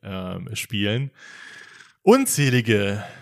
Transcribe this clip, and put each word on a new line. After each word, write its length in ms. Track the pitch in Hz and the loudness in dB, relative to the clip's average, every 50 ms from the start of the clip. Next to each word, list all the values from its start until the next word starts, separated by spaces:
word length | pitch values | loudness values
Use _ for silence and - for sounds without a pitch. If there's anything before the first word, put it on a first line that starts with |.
ähm, 480 | - 101 95 95 92 92 92 92 90 - | -14 -12 -10 -10 -8 -8 -10 -10 -10 -10
spielen. 580 | 107 - - - 117 101 101 101 107 123 139 135 - - - - - - - - - - - - - - - - _ _ | -10 -10 -10 -8 -6 -4 -2 -2 -2 -2 -4 -8 -10 -16 -20 -20 -20 -20 -20 -20 -20 -20 -20 -20 -20 -20 -20 -20 _ _
Unzählige 1000 | - 196 233 269 269 - - 147 143 131 123 123 113 117 110 101 101 98 101 101 98 - - - | 4 4 4 6 4 0 0 0 2 4 4 2 4 4 2 2 2 0 -2 -4 -8 -12 -16 -20